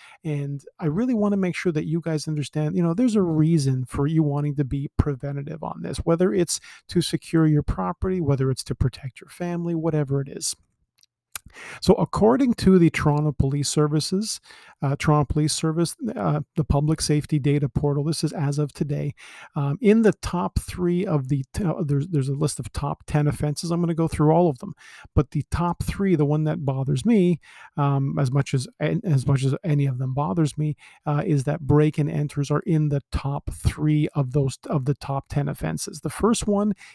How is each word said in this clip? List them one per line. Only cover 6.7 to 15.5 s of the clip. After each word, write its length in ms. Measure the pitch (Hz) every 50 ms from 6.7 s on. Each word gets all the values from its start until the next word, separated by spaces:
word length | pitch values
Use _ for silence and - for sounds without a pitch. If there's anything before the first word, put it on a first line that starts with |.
| - - _ _
to 120 | - 175
secure 460 | 156 - - 156 - - - 160 160
your 160 | 156 151 147 -
property, 580 | - - - 185 185 175 - - 190 185 185
whether 300 | 160 139 143 127 135 135
it's 140 | 131 - -
to 100 | - 135
protect 460 | - - 127 - - - 127 - -
your 100 | - -
family, 460 | - - 180 175 175 170 170 170 170
whatever 440 | 160 156 165 156 151 147 135 139 139
it 80 | 135 -
is. 280 | - - - - - _ _ _ _ _ _ _ _ _ - _ _ _ _ _ - - _ - _ - - - - -
So 140 | - - -
according 600 | - 175 - - - 190 220 254 254 285 247 220
to 240 | - - 190 190 180
the 120 | 170 156
Toronto 420 | - - - 156 147 147 151 151 131
Police 380 | - - 135 139 143 139 -
Services, 680 | - 156 151 147 151 156 135 - 185 190 220 214 - - _ - - - - - - - -
uh, 140 | 135 143 -
Toronto 340 | - - 151 151 143 - -
Police 220 | 151 151 151